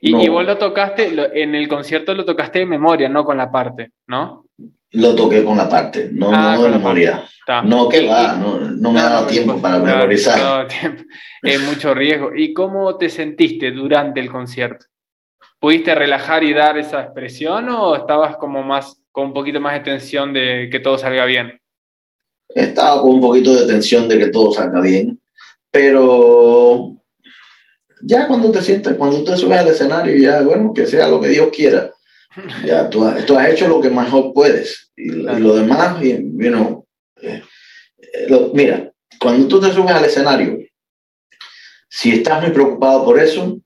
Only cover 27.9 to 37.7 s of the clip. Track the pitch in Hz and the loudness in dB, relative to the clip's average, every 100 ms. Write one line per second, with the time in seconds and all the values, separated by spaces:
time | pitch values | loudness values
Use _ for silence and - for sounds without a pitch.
27.9 | _ - 240 294 247 220 196 - 196 - | _ 0 0 2 0 2 0 0 -2 0
28.9 | - 143 143 156 180 180 185 175 156 139 | -2 0 -2 -2 -2 2 2 2 2 0
29.9 | 165 170 143 135 143 143 165 214 - - | -2 0 4 4 4 2 2 0 -2 -2
30.9 | 156 147 - 139 143 160 151 147 - - | 0 2 2 2 2 0 2 2 2 -2
31.9 | - _ _ _ - - - - 92 82 | -12 _ _ _ -20 -16 -12 -2 -2 0
32.9 | 107 110 - - 139 135 156 185 156 131 | 0 -2 -2 2 2 4 2 2 2 2
33.9 | 123 120 135 131 135 143 - - - _ | 0 0 0 0 2 2 2 -4 -12 _
34.9 | _ - - 127 120 110 107 110 139 180 | _ -10 -8 -6 0 2 2 2 0 -2
35.9 | 175 135 117 - - 120 113 107 - _ | -2 -2 -2 -6 -4 -2 0 -2 -6 _
36.9 | _ _ _ - - - _ - | _ _ _ -14 -14 -18 _ -20